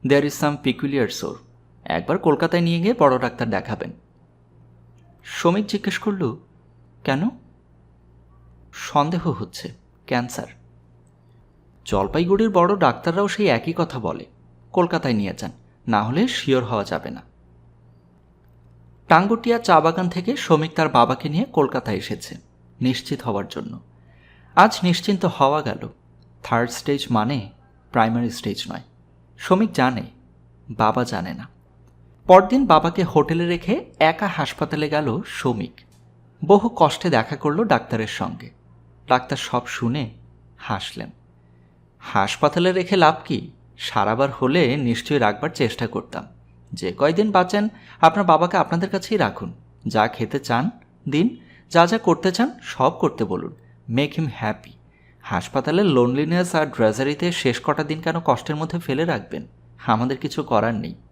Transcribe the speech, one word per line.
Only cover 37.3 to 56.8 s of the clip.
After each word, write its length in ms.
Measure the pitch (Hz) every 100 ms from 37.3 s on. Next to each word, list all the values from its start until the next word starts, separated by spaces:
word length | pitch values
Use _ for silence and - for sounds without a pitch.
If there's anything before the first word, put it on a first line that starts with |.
| 143
করল 280 | 151 151
ডাক্তারের 440 | 220 131 - 113 110
সঙ্গে। 420 | - - - - _ _ - _ _ -
ডাক্তার 300 | 127 127 135
সব 300 | - 123 -
শুনে 420 | - 117 139 117 - - - - _
হাসলেন। 540 | - 104 - - 55 - _ _ _ _ _ _ _ _
"হাসপাতালে 760 | - 202 196 - - - 175
রেখে 240 | 185 180 196
লাভ 180 | 156 160 -
কি? 260 | 120 - - - -
সারাবার 540 | - - 101 113 135
হলে 460 | 117 127 156 139 139
নিশ্চয়ই 420 | 123 117 - 147
রাখবার 300 | 110 104 156
চেষ্টা 380 | - 120 - 113
করতাম। 400 | - - 76 - - _ - -
যে 200 | - 92 -
কয়দিন 340 | 143 165 214
বাঁচেন 380 | 202 180 208 214 - - -
আপনার 240 | 160 165 180
বাবাকে 320 | 156 175 180
আপনাদের 320 | 156 170 190
কাছেই 280 | 190 - 208
রাখুন। 360 | 123 - 87 - - _ -
যা 200 | 110 110
খেতে 320 | - 107 143
চান 300 | - 117 165 - - _ -
দিন, 280 | 143 214 - - - _
যা 180 | 170 170
যা 100 | 220
করতে 340 | 214 165 190
চান 280 | 180 254 -
সব 280 | - - 131
করতে 340 | - 160 -
বলুন। 320 | 110 92 - - - - -
Make 220 | 117 143
him 120 | -
happy। 460 | 156 - 107 107 - - _ _ _ _
হাসপাতালের 640 | - - - 135 131 165 202
লোনলিনেস 720 | 131 123 131 151 170 180 170
আর 100 | 151
ড্রেজারিতে 640 | -